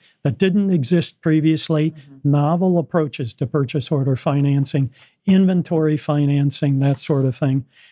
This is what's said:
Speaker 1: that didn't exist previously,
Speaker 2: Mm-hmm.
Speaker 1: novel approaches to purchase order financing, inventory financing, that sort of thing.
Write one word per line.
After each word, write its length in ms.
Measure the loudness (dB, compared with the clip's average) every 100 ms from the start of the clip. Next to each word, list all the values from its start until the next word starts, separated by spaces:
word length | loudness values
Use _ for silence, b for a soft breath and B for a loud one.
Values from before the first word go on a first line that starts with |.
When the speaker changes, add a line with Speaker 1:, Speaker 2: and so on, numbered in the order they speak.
| b b
Speaker 1:
that 140 | -4 0
didn't 340 | 0 2 0
exist 500 | 0 2 0 -2 -6
previously, 720 | 0 2 2 0 -2 -2 -2
Speaker 2:
Mm-hmm. 400 | -6 -20 -4 0
Speaker 1:
novel 480 | 2 2 0 0 0
approaches 540 | 0 -2 -2 -6 -10 -6
to 100 | -4
purchase 440 | -2 -2 -4 -2
order 240 | -2 0 -2
financing, 760 | 0 0 2 0 0 -2 -4 b b b 2
inventory 680 | 4 4 0 0 0 0 0
financing, 840 | -2 0 2 2 0 0 -2 0
that 200 | 0 -2
sort 240 | -2 0 0
of 100 | 0
thing. 300 | -2 -2 -4 B B